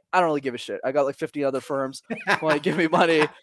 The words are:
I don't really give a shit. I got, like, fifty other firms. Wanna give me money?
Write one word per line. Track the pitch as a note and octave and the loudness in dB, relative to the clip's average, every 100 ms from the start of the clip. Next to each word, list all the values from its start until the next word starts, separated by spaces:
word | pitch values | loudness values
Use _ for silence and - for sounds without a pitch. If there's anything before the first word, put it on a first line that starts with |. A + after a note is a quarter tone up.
| - | 0
I | F#3 | 2
don't | F3 | 2
really | D3 | 2
give | C3+ | -2
a | A#2+ | -6
shit. | - G2+ | -8 -6
I | B2+ | -2
got, | C#3 C#3 | 0 0
like, | C#3 | -2
fifty | D#3+ D3 | -6 -2
other | C#3 C3+ | -2 -2
firms. | - C3+ C3+ C3+ - A3 - G#3 | -4 -4 -4 -8 -12 -8 -2 0
Wanna | D#3 D3+ | 2 0
give | D#3+ D#3+ | 0 0
me | E3 | 2
money? | E3+ F3 D#3+ D3+ - | 4 4 4 2 -2